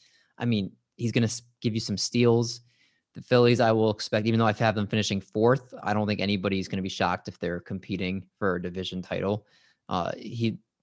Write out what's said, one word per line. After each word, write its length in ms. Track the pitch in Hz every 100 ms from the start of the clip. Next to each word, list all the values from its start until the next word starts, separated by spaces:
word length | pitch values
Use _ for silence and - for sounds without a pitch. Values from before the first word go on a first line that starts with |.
| _ _ _ _
I 60 |
mean, 280 | 120 110 95 - _ -
he's 160 | 117
gonna 120 | 123 113
s-, 180 | - - _
give 120 | 120
you 60 | 110
some 180 | - 98
steals. 640 | - 120 120 117 117 - _ _ _ _ _
The 80 | -
Phillies, 400 | - 123 120 120
I 100 | 113
will 200 | 113 110
expect, 360 | 107 - 107 110
even 100 | 113
though 80 | 113
I 60 |
have 240 | 104 113 107
them 120 | 101
finishing 340 | 110 104 98
fourth, 520 | - 107 117 131 - -
I 120 | -
don't 120 | 104 104
think 140 | 101
anybody's 480 | 98 101 98 95 90
gonna 140 | 98
be 80 | 92
shocked 400 | - 90 90 -
if 100 | -
they're 220 | 87 87
competing 640 | - 95 - 95 92 95 - _
for 180 | 101 90
a 60 |
division 400 | 90 90 90 92
title. 460 | 87 92 92 104 - _ _ _ -
Uh, 240 | 92 85 -
he, 400 | 220 120 113 95 _ _